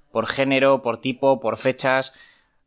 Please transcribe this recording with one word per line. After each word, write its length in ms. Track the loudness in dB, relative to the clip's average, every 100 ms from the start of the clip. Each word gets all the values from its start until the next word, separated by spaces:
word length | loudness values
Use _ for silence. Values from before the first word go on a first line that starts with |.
| _
por 140 | -4 -4
género, 560 | -2 0 2 2 2
por 180 | 0 -6
tipo, 400 | -6 0 0 2
por 160 | 0 -2
fechas. 560 | -2 0 0 0 -2 -10 -20 _ _ _